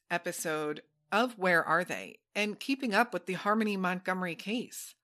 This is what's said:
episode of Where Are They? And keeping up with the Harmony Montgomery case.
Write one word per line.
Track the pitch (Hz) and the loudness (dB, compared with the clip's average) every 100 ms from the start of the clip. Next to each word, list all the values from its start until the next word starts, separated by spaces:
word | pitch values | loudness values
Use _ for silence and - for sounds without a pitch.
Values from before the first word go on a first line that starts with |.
| - | -4
episode | 170 175 170 170 156 151 151 - _ _ | -4 -4 -6 -2 -2 -2 -6 -10 _ _
of | 202 254 226 | 2 2 0
Where | 185 170 | 4 4
Are | 147 160 | 6 2
They? | 175 104 95 - _ | 2 -4 -8 -14 _
And | 196 208 202 | -2 -2 -2
keeping | - 269 262 | -2 -2 2
up | 196 233 | 2 2
with | 180 - | 0 -4
the | |
Harmony | 180 202 220 214 196 | -2 2 2 2 0
Montgomery | 185 185 185 185 180 160 | 0 -2 -2 -2 -4 -6
case. | 190 240 - - - - | -6 -6 -6 -10 -14 -16